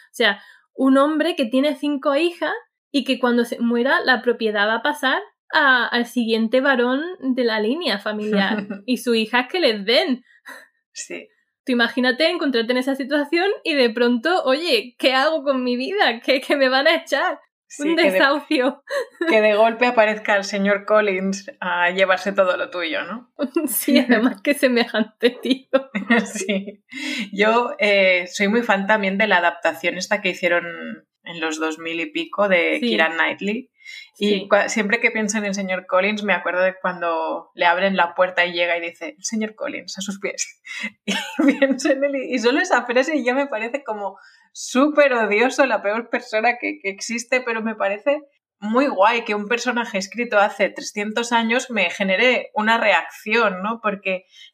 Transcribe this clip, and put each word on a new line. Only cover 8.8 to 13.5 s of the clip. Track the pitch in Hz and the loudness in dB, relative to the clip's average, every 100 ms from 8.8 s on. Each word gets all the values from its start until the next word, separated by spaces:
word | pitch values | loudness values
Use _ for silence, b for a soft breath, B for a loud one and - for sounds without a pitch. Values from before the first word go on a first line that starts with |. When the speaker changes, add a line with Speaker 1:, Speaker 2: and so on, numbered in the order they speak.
| - | -4
Speaker 1:
y | 240 | -2
sus | 247 226 | 0 0
hijas | 220 247 254 | 2 0 0
que | 370 | 0
les | 302 214 | 0 0
den. | 196 262 370 240 B B B B B B _ | 0 2 2 -2 B B B B B B _
Speaker 2:
Sí. | - - 175 170 _ _ _ - | -16 -14 -14 -16 _ _ _ -2
Speaker 1:
Tú | |
imagínate | 240 233 254 254 247 320 | 0 0 0 0 2 0
encontrarte | 349 311 240 226 | 0 -2 0 0
en | 247 | 0
esa | 262 | -2
situación | 269 262 294 285 339 392 | -4 -2 -2 0 0 0